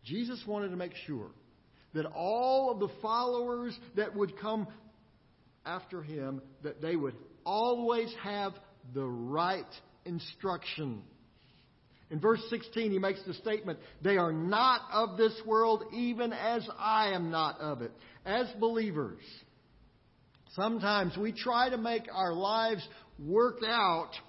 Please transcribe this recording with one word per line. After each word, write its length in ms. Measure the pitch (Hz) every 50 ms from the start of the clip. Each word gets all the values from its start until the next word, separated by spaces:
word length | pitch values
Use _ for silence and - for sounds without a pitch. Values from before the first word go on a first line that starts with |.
| -
Jesus 380 | 110 147 214 240 233 254 - - 208
wanted 220 | 208 208 202 190
to 80 | 180 180
make 160 | 180 175 175 - -
sure 260 | - 151 120 104 85 - - - _ _ _ _ _ _ _ - _ -
that 120 | 156 151
all 680 | 156 156 156 170 185 214 233 247 254 262 269 269 254
of 80 | 240 196
the 80 | 202 196 - -
followers 760 | - 214 220 233 247 247 247 240 240 240 240 240 240 240 - - - - - 202
that 180 | 214 208 -
would 240 | 202 208 180 - -
come 260 | 175 214 220 220 202 147 - - - - - _ _ _ _ _ _ _ _ _ _ _ _ _ _
after 360 | 143 170 185 185 - 185 180
him, 400 | 156 147 156 151 135 135 139 135 135 - - - -
that 180 | 147 143 -
they 140 | 151 160 175
would 200 | 165 143 135 117 - - - - - -
always 680 | 170 190 214 226 247 247 240 240 233 240 233 226 226 226 - -
have 300 | 196 208 202 202 196 196 - - - - - - 127 123
the 100 | 139 135
right 600 | 127 123 120 117 123 139 156 170 180 190 180 135 - - - - - - _ _
instruction. 960 | 180 175 165 - - - _ - 196 180 170 - - - - 156 135 117 104 95 - - - - - _ _ _ _ _ - _ _ _ _ _ _ _ _ - _
In 120 | 160 156
verse 180 | 151 214 233 220 220 -
sixteen, 420 | 233 226 - - - 226 226 214
he 80 | 196 190
makes 220 | 190 190 190 196 - 185
the 60 | 170
statement, 460 | - - 220 214 214 214 190 160 - - - - -
"They 140 | 147 185 202
are 160 | 185 175 165
not 480 | 160 156 160 175 208 214 247 254 254 226 - - -
of 240 | 214 226 214 180 185
this 200 | 226 220 220 - -
world, 380 | 220 220 220 226 226 220 214 220 - -
even 380 | 233 240 240 240 220 240 233
as 340 | 220 131 175 220 233 233 233 226 185 -
I 300 | 190 214 220 220 220 202
am 200 | 196 180 170 165
not 300 | 165 160 156 151 - -
of 220 | 147 151 147 123
it." 100 | 117 117 - - - - - - -
As 220 | 185 196 240 254 220 - 214
believers, 580 | 214 226 233 226 220 208 170 151 139 104 85 - - - - - - _ _ _ _ _ _ - - - _ _ _ _ _ _ _ _ _ _ _ - -
sometimes 640 | - 196 220 226 226 185 202 208 202 190 175 - 180
we 160 | 208 226 220
try 360 | 226 - 247 240 240 247 262
to 80 | 254 233
make 300 | 220 233 233 226 226 -
our 220 | - 190 190 180
lives 560 | 170 170 190 196 214 226 226 226 226 185 143 - - - - - - -
work 380 | 143 151 180 214 240 247 - 247 220 220
out 440 | 233 233 208 185 170 165 165 - - - -